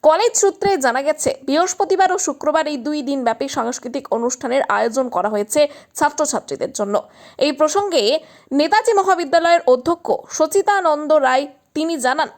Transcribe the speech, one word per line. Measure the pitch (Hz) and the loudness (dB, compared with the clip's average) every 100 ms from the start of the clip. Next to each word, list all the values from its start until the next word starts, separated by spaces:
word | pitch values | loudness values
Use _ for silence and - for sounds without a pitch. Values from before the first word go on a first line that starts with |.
কলেজ | 311 320 466 - | 4 4 2 2
সূত্রে | 392 392 403 381 | 0 0 0 2
জানা | 262 240 | 0 0
গেছে, | 277 302 - - 269 | -2 -2 -2 -4 -2
বৃহস্পতিবার | 285 359 - 392 370 381 | 0 0 -2 -2 2 2
ও | 370 | 0
শুক্রবার | - 277 294 311 311 | -4 -4 -2 0 -2
এই | 294 | -4
দুই | 240 302 | -6 -6
দিন | 262 277 | -4 -2
ব্যাপী | 233 226 269 | -2 -2 -4
সাংস্কৃতিক | - 233 254 254 262 269 | -4 -4 -6 -8 -10 -4
অনুষ্ঠানের | 226 240 247 262 269 | -2 -2 -4 -2 -2
আয়োজন | - 202 233 226 254 | 0 0 0 -2 -2
করা | 180 196 | -2 -2
হয়েছে | 214 208 302 294 - - - | -2 -2 0 0 -2 -18 -2
ছাত্রছাত্রীদের | 302 302 294 233 - 139 120 | -2 0 -2 -2 -6 -8 -8
জন্য। | - 202 202 - - - - | -6 -2 -2 -4 -20 -20 -2
এই | 285 | -2
প্রসঙ্গে | 294 311 349 403 330 - 640 - - _ | 2 2 2 0 0 2 0 -4 -20 _
নেতাজি | 277 311 415 453 | 0 2 2 2
মহাবিদ্যালয়ের | 415 381 359 320 330 339 339 339 | 2 2 0 2 2 4 2 4
অধ্যক্ষ | 254 330 339 - - - | 2 2 -4 -2 -4 -4
সচিতানন্দ | - 311 392 392 403 349 294 302 | -2 0 2 2 0 2 0 2
রায় | 311 262 262 285 - _ - | 2 4 0 -2 -12 _ -6
তিনি | 320 330 | -4 -2
জানান | 247 285 285 | -2 -2 -4